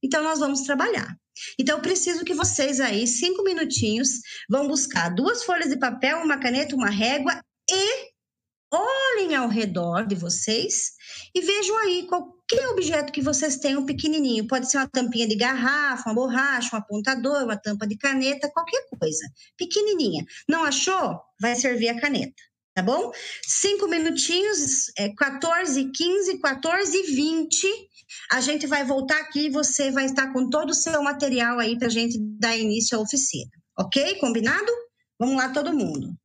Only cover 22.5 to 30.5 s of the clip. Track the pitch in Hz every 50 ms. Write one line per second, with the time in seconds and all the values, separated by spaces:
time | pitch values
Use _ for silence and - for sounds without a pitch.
22.5 | _ _ _ _ _ 185 180 202 262 330 440 - - - - - - - - -
23.5 | - - - 403 403 392 403 339 349 330 311 330 - - - - 339 359 392 427
24.5 | 415 311 294 - - - - - - - 202 208 208 - 294 277 269 269 339 330
25.5 | 330 349 370 330 262 269 269 269 269 - 330 349 370 403 392 359 381 - - 285
26.5 | 262 262 - 320 339 381 392 349 294 381 370 320 277 254 294 311 320 320 320 320
27.5 | - - - 381 427 - - _ _ - - _ - - - - - 262 254 277
28.5 | 302 294 330 269 302 285 277 247 277 269 269 262 311 311 302 - - 285 302 302
29.5 | 262 294 294 - - - 285 269 262 269 269 262 262 269 269 269 - 254 254 240